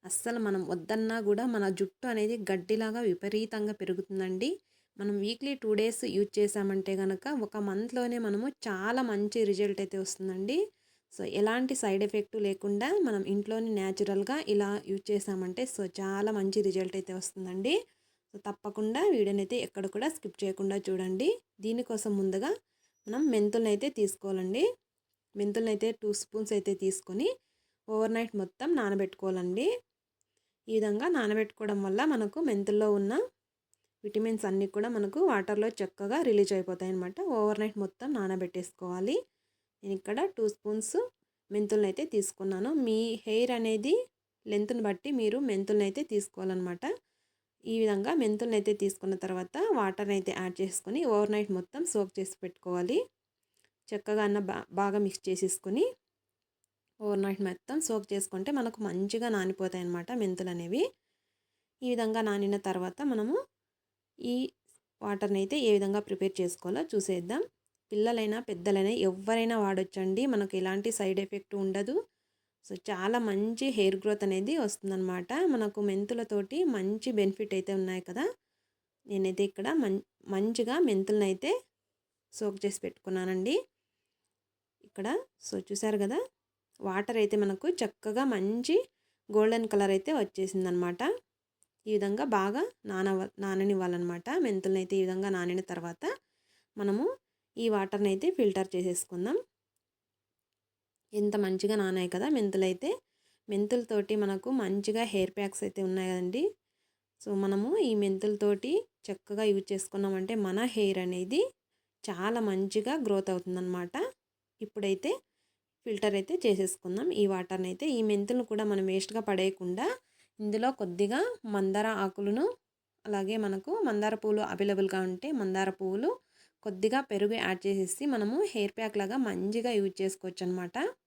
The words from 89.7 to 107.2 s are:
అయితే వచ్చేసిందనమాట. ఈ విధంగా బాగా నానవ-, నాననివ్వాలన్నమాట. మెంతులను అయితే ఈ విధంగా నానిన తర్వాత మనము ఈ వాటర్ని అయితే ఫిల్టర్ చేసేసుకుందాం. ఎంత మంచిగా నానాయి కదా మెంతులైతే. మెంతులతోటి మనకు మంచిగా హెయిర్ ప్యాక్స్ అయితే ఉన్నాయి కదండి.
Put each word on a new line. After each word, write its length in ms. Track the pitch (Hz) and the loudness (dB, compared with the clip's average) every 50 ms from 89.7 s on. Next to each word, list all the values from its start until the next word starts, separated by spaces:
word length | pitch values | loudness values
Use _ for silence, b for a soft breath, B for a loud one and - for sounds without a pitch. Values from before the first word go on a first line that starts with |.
| - 202 202 196 | 2 4 4 4
అయితే 220 | 196 190 190 - 311 | 4 2 2 2 0
వచ్చేసిందనమాట. 880 | 277 208 196 _ - 190 190 - 190 185 185 180 180 180 175 175 175 240 302 453 494 _ _ _ _ _ _ _ _ _ _ _ _ _ | 0 0 0 _ -4 -4 -2 0 0 0 2 2 0 0 0 -2 -2 0 0 0 -2 _ _ _ _ _ _ _ _ _ _ _ _ _
ఈ 60 | 220 | 0
విధంగా 340 | 214 202 196 202 202 214 285 277 | 0 2 2 2 0 0 0 2
బాగా 340 | 220 202 190 202 208 269 359 494 - _ _ | 2 2 2 2 0 0 -2 -4 -6 _ _
నానవ-, 440 | 214 196 185 190 196 190 185 190 202 _ - | -6 -2 0 0 2 2 0 -2 -4 _ -6
నాననివ్వాలన్నమాట. 880 | 196 196 190 190 196 202 202 190 185 180 175 175 175 175 175 170 - 226 277 370 | -4 -2 0 2 2 2 2 2 2 0 0 -2 -2 -4 -4 -6 -6 -2 0 0
మెంతులను 400 | 339 240 202 190 190 - 190 190 | 2 2 0 0 0 0 0 0
అయితే 160 | 185 185 190 | 0 0 0
ఈ 60 | 196 | 0
విధంగా 280 | 190 185 185 190 196 202 | 2 0 0 -2 0 0
నానిన 320 | 196 180 175 175 180 185 190 | 0 0 0 0 -2 -2 -4
తర్వాత 380 | - 180 175 165 170 170 _ - 349 508 - _ _ _ _ _ _ _ _ _ _ _ 208 | -4 -8 -8 -6 -8 -10 _ -6 -6 -6 -6 _ _ _ _ _ _ _ _ _ _ _ -4
మనము 280 | 202 202 196 214 277 415 523 - _ _ _ _ _ _ _ - | 0 0 2 2 0 0 -2 -4 _ _ _ _ _ _ _ -2
ఈ 80 | 233 226 | 0 2
వాటర్ని 420 | 214 202 196 190 - 202 208 202 | 2 2 0 0 0 0 2 2
అయితే 180 | 190 190 240 339 | 2 2 0 0
ఫిల్టర్ 380 | 370 - 247 208 190 190 190 190 | 2 4 2 2 4 2 -2 -2
చేసేసుకుందాం. 680 | - 180 180 185 180 175 - _ - 175 180 220 302 453 494 _ _ _ _ _ _ _ _ _ _ _ _ _ _ _ _ _ _ _ _ _ _ _ _ _ _ _ _ _ _ _ _ _ - | -2 -2 -2 0 -2 -4 -6 _ -6 -4 -2 0 0 -2 -2 _ _ _ _ _ _ _ _ _ _ _ _ _ _ _ _ _ _ _ _ _ _ _ _ _ _ _ _ _ _ _ _ _ -2
ఎంత 220 | 208 208 208 202 208 | 0 0 2 2 2
మంచిగా 380 | 202 190 190 190 - 202 220 | 0 2 0 0 2 2 2
నానాయి 340 | 208 196 190 185 185 180 175 | 2 2 2 0 0 0 0
కదా 180 | - 185 - 285 | -2 -2 0 2
మెంతులైతే. 600 | 311 254 214 202 190 190 190 185 185 180 - 311 440 508 _ _ _ _ _ _ _ _ _ - | 2 2 2 2 2 2 2 2 0 0 -2 -4 -4 -4 _ _ _ _ _ _ _ _ _ -4
మెంతులతోటి 640 | 208 196 208 208 247 240 233 226 220 208 196 196 214 | -2 0 0 2 2 0 0 0 0 0 0 2 0
మనకు 340 | 208 208 196 196 190 - 247 269 | 0 2 0 0 -2 -2 -2 -2
మంచిగా 480 | 262 214 185 196 202 202 214 214 226 233 | 0 0 0 0 0 0 0 0 0 0
హెయిర్ 300 | 220 196 196 185 190 - | 0 2 0 0 0 0
ప్యాక్స్ 280 | - 202 196 196 - 208 | -4 -4 -4 -4 -4 -6
అయితే 180 | 196 190 - | -6 -4 -4
ఉన్నాయి 280 | 196 185 185 190 185 185 | -2 -2 -2 -2 -2 -2
కదండి. 340 | 185 180 180 180 185 247 320 427 427 _ _ _ _ _ _ _ _ _ _ _ _ _ | -2 -2 -2 -2 -2 0 0 0 -2 _ _ _ _ _ _ _ _ _ _ _ _ _